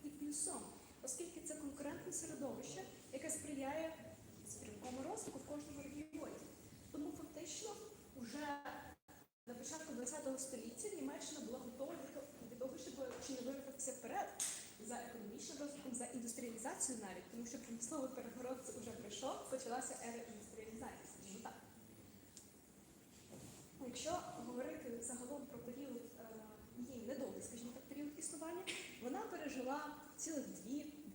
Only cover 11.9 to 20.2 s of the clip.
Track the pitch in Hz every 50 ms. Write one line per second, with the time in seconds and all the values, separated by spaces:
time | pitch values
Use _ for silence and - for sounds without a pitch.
11.9 | 339 - 285 - - 277 - - - - 226 214 240 - 262 262 - - 254 -
12.9 | 240 277 254 240 233 240 - 277 262 233 233 262 277 269 - 269 - - - 262
13.9 | 247 - - 226 311 403 - - - - - - - - - - - - - 220
14.9 | 233 240 - 233 233 220 202 202 240 285 - - 285 269 294 285 - - - 262
15.9 | 233 - 240 - - 240 233 226 - - 240 226 220 226 254 294 381 - - 277
16.9 | 247 214 208 185 180 185 - - 233 233 240 - - - - 226 233 226 - -
17.9 | 320 285 262 254 - 247 226 233 - 254 254 254 254 - - - - - 226 233
18.9 | - 240 - 202 208 - 262 285 - - - - 262 254 - 233 240 262 - -
19.9 | 254 - 226 233 233 233